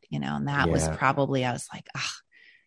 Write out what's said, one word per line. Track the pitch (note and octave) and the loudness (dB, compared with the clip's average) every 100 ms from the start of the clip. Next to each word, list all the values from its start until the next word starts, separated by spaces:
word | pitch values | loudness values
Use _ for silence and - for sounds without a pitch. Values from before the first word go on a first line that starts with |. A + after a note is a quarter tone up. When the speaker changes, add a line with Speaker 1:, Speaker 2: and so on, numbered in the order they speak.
| _ | _
Speaker 1:
you | D3+ | -6
know, | C2+ D2 | -4 -2
and | C#2+ | 0
that | C#3+ B2 | 2 2
was | E2 | 4
Speaker 2:
Yeah. | D#2+ D#2 | 2 2
Speaker 1:
probably, | C3 C3+ C3+ C3+ B2+ | 2 4 2 2 0
I | |
was | B2+ - | -2 -6
like, | - - - | -14 -12 -8
"Ah," | - - - - - - | -8 -8 -14 -20 -20 -20